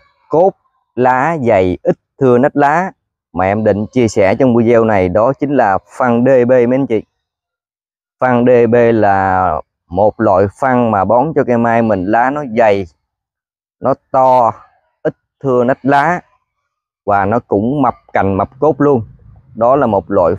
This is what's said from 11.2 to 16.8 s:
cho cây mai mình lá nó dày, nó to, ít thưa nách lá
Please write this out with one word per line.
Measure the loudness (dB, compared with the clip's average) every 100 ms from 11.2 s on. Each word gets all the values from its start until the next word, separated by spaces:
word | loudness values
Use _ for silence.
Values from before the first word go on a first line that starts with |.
| 0 -2
cho |
cây | -2 0
mai | 0 0
mình | 0 -2 -2
lá | 0 -2
nó | -4 -6 0
dày, | 0 0 -4 _ _ _ _ _ _ _ _ _
nó | -6 -6 _
to, | 0 2 2 0 -2 -12 _ _ _
ít | -8 -8 _ _
thưa | -2 0
nách | 0 -2 0
lá | 0 0 -4 -8 _ _ _ _ _